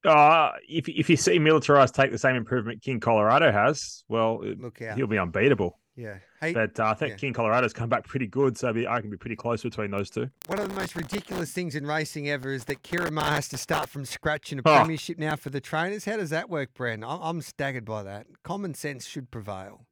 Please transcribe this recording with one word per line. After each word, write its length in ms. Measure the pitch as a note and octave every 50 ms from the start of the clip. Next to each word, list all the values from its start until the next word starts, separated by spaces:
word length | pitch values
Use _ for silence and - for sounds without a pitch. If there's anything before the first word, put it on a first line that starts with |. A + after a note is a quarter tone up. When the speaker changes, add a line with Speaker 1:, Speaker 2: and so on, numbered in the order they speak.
| -
Speaker 1:
Uh, 460 | F3 D#3 D3+ D3 D3 D#3+ E3 D3+ - - - - _
if, 200 | D3+ D#3+ C3+ -
if 220 | - - D#3 -
you 80 | F3 C#3+
see 220 | - F#3+ F3+ F3
Militarized 540 | D3+ D#3 D#3+ D#3 - - D3 C#3+ C3+ A#2+ -
take 180 | - C3+ C3+
the 60 | - A2+
same 180 | - C3+ B2+
improvement 460 | B2 A2+ - B2+ B2+ G#2+ A2+ A#2 G#2+
King 180 | _ - C3 A#2
Colorado 500 | - A#2+ A#2 G#2+ G#2 G#2+ A#2+ C#3+ E3 D3
has, 520 | G#2 G2+ G#2 C3 D#3 C#3+ - - - - _ _
well, 340 | A2 A2+ A2+ A2+ A2+ A2+ F#2+
it, 160 | G2+ A2 -
Speaker 2:
Look 220 | B2 A#2+ - -
out. 140 | A#2 A2 G#2+ A2+
Speaker 1:
he'll 100 | C3+ G#2+
be 100 | A2 G#2
unbeatable. 600 | F#2 F2 D#2+ G2 G#2+ C#3 C#3 G2+ G2+ F2 - _ _ _ _ -
Speaker 2:
Yeah. 180 | A#2+ G#2+ G2+ F#2 _ _ _ _
Hey, 140 | D#3 D#3+ F3
Speaker 1:
But, 260 | A#2 A2 G#2 - -
uh, 60 | A2+
I 80 | A2 G#2+
think 180 | - D#3+ C#3
Speaker 2:
yeah. 60 | A2 G2
Speaker 1:
King 160 | - C#3 A#2
Colorado's 400 | A#2+ A#2 A2 A2 B2 B2+ A2+ -
come 160 | - A#2+ A#2
back 160 | - A#2 - -
pretty 200 | - C3+ B2+ G#2
good, 300 | - B2+ C#3 C3+ A#2 -
so 140 | - B2
be, 160 | A2 A2+ A#2 -
I 140 | A2+ A#2+
can 80 | G#2+ G#2+
be 80 | G#2 F2+
pretty 180 | - - A#2
close 260 | A#2 - A#2 A#2 A2+
between 300 | - A#2+ G#2+ - G#2+ G2+
those 180 | G2 G2+ G2+ -
two. 200 | - A2+ A#2+ C3+ _ _ - -
Speaker 2:
One 120 | F3 G3
of 100 | G#3 G3
the 60 | G3
most 200 | G3 F#3 E3+ -
ridiculous 560 | E3+ E3+ D3 - G3+ - - G3 F3+ E3+ C#3+
things 240 | - F3+ F3+ E3+ C3
in 100 | D3+ C#3
racing 440 | D3 D3+ D#3+ D#3 - - D#3 C#3+ C#3+
ever 240 | D3 C#3 B2+ C3+ C3+
is 100 | C3 A#2
that 160 | - C#3+ - _
Kira 280 | - - F3 F3 E3
Ma 120 | D3+ D#3 D3+
has 240 | D3+ D3+ D3 C#3 -
to 80 | - C3
start 320 | - - E3 D3+ D3+ -
from 160 | - C#3+ C#3
scratch 480 | - - - - D#3 D3+ D3+ _ - D3+
in 60 | C3+
a 20 | A#2+
Speaker 1:
Oh. 120 | E3 D3+ C#3
Speaker 2:
premiership 400 | - E3 D#3+ D3 - - E3+ F3+
now 180 | D3+ D#3 D3+
for 140 | C#3+ - C#3+
the 100 | C3+ C#3
trainers. 460 | C3 - - D#3 E3 F#3 G3+ G#3+ -
How 100 | G3+ G#3+
does 140 | A3 G3 D3+
that 200 | D3+ D#3+ G3 B3
work, 240 | F3+ D3+ C#3 B2+ _
Bren? 300 | _ C3 A#2+ A2+ G#2+ A2
I'm, 140 | A#2 D3 F3+
I'm 200 | F3 D#3+ E3+ E3+
staggered 420 | - - - - D3 C#3 C3+ B2 A2
by 200 | G2+ A2 G#2+ G2+
that. 240 | G2 G2 G2+ A#2+ _ - _ _
Common 300 | - E3+ G3+ G3+ F3+ C#3
sense 320 | - - D3 C#3+ B2+ -
should 240 | - - D#3 B2+ A#2
prevail. 540 | - A#2 G#2 G2+ G2+ F#2+ F#2+ G2+ G#2 _ - _